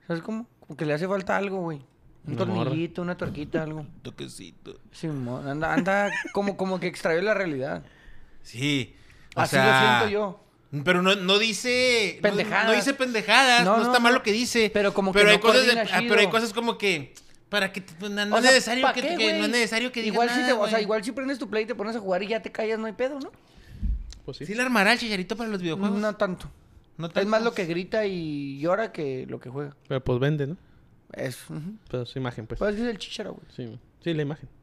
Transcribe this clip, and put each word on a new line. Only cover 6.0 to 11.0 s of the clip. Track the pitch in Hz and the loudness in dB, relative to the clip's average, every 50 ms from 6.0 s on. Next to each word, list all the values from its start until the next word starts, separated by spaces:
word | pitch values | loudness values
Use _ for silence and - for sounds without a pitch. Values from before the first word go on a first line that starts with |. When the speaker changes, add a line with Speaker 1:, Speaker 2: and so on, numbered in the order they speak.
| 202 202 185 960 | 0 0 -2 -6
Speaker 1:
<laughs> | - - | -8 -4
como, | - 202 202 202 185 | -4 -2 -2 -2 -2
como | - 190 190 185 180 | -2 -4 -4 -4 -4
que | 165 | -4
extravió | 180 151 - - 185 165 170 | -6 -6 -4 -2 0 0 2
la | 185 214 214 | 2 0 0
realidad. | 196 196 175 147 131 127 147 170 165 143 - - - - - - - - - - - | 0 -2 -4 -4 -4 -4 -6 -6 -8 -10 -16 -20 -20 -20 -20 -18 -18 -18 -18 -20 -20
Speaker 3:
Sí, | - - - 117 135 147 147 135 117 - - - - - - - - - - | -18 -16 -8 -4 -2 0 0 -2 -2 -6 -12 -20 -20 -20 -20 -20 -20 -10 -2
o | - | -2
Speaker 1:
Así | 160 151 147 | -2 2 4
lo | 135 | 4
Speaker 3:
sea, | 131 - 131 131 131 127 123 120 | 6 6 6 8 8 6 6 6
Speaker 1:
siento | 117 208 | 4 2
yo. | 196 208 214 196 175 - _ _ _ _ _ _ - 147 135 | 0 -2 -2 -4 -6 -12 _ _ _ _ _ _ -10 -4 2
Speaker 3:
pero | 175 180 180 | 2 2 4